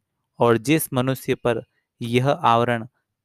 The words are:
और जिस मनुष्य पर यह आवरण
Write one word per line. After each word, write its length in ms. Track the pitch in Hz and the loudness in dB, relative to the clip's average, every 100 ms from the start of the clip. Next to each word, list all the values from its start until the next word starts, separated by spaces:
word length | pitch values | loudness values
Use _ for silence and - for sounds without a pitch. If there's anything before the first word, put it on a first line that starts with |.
| _ _ _ - | _ _ _ 0
और 180 | 120 117 | 2 2
जिस 360 | 110 156 - | 2 0 0
मनुष्य 420 | 131 131 131 - 123 | -4 -2 -4 -4 -4
पर 280 | 120 117 - _ _ - | -2 -4 -6 _ _ -12
यह 280 | 120 120 135 | -2 0 0
आवरण 580 | 143 120 117 120 120 113 _ _ _ | 0 2 2 2 -2 -6 _ _ _